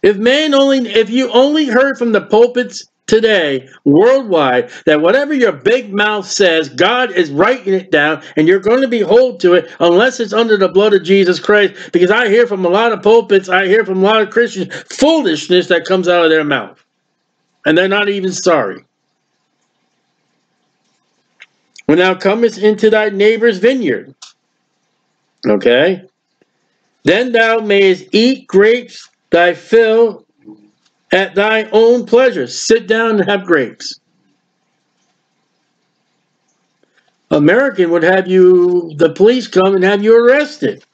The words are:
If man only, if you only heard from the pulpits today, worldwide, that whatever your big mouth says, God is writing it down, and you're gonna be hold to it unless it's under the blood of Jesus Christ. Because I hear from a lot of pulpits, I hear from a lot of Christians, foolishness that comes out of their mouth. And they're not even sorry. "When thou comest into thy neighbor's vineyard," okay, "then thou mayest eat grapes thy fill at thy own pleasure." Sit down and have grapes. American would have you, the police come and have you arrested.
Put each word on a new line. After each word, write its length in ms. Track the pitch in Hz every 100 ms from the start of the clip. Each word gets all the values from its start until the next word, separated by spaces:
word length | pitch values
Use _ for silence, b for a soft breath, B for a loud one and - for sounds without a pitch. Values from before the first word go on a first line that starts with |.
If 140 | 190 202
man 360 | 226 277 311
only, 340 | 277 277 269 233
if 220 | 208 202
you 220 | 240 254
only 340 | 226 269 302 294
heard 320 | 233 277 262
from 140 | 240
the 100 | 208
pulpits 640 | - 214 240 240 240 - - _ -
today, 600 | 220 226 208 156 135 127 B -
worldwide, 840 | 143 220 269 233 175 139 123 117 B -
that 160 | 151
whatever 320 | 165 240 285
your 200 | 294 233
big 380 | 151 190 247 214
mouth 360 | 196 208 214 190
says, 420 | - 190 160 147
God 420 | 127 185 233 254
is 200 | 185 165
writing 420 | 139 196 254 196
it 160 | 190 185
down, 320 | 160 147 156 B -
and 120 | 156
you're 120 | 190
gonna 280 | 190 247 269
be 120 | 233
hold 400 | 175 220 254 196
to 140 | 180
it 140 | 180 165 B
unless 400 | 170 175 247 254
it's 140 | 220
under 240 | 208 233 208
the 120 | 190
blood 240 | 175 214
of 100 | 202
Jesus 360 | 160 196 180 175
Christ. 340 | - 208 202 - B
Because 200 | 170 180
I 180 | 214 240
hear 160 | 214 240
from 180 | 196
a 60 | 185
lot 220 | 185 233
of 100 | 214
pulpits, 480 | 208 226 202 196 185
I 160 | 185 190
hear 180 | 214
from 160 | 190 185
a 60 | 190
lot 160 | 220
of 80 | 208
Christians, 420 | 226 240 196 - B B
foolishness 760 | - 277 320 226 156 - 180 160
that 180 | 175 170
comes 220 | 190 175
out 180 | 175 165
of 40 |
their 140 | 160
mouth. 400 | 147 139 101 - _ _ _ _ _ _ _ _ -
And 120 | 160
they're 100 | 190
not 220 | 196 208
even 220 | 202 190
sorry. 540 | 160 - 160 107 92 _ _ _ _ _ _ _ _ _ _ _ _ _ _ _ _ _ _ _ _ _ _ _ _ _ _ - _ _ _ -
"When 100 | 160
thou 160 | 185
comest 440 | 185 196 214 233 214
into 300 | 208 214 220
thy 200 | 214 214
neighbor's 480 | 196 208 226 233 190
vineyard," 560 | 214 269 196 113 - 135 - _ _ _ _ _ _ _ _ _ _ _ -
okay, 560 | 104 113 120 165 185 - _ _ _ _ _ _ _ _ _
"then 280 | - 190 254
thou 280 | 233 226 226
mayest 460 | 214 202 196 180 -
eat 360 | 208 233 262 -
grapes 640 | 185 208 240 240 - - _ _
thy 240 | 170 175
fill 720 | 170 - 226 226 220 233 196 _ _ - - _ _ _ _ _
at 240 | 185 190 175
thy 280 | 208 220 214
own 340 | 214 226 247 208
pleasure." 420 | 233 254 190 123
Sit 400 | - - 226 180
down 320 | 220 226 214
and 100 | 190
have 160 | 202 190
grapes. 540 | 160 117 - - - _ _ _ _ _ _ _ _ _ _ _ _ _ _ _ _ _ _ _ _ _ _ _ _ _ _ _ _ _ _ _ _ _
American 640 | 151 147 208 277 196 175
would 120 | 170
have 240 | 160 190 185
you, 640 | 185 180 180 175 180 170 147
the 140 | 160
police 380 | - 202 254 214
come 280 | - 190 196
and 80 |
have 180 | 190 202
you 140 | 208 226
arrested. 680 | 240 277 294 - 123 101 _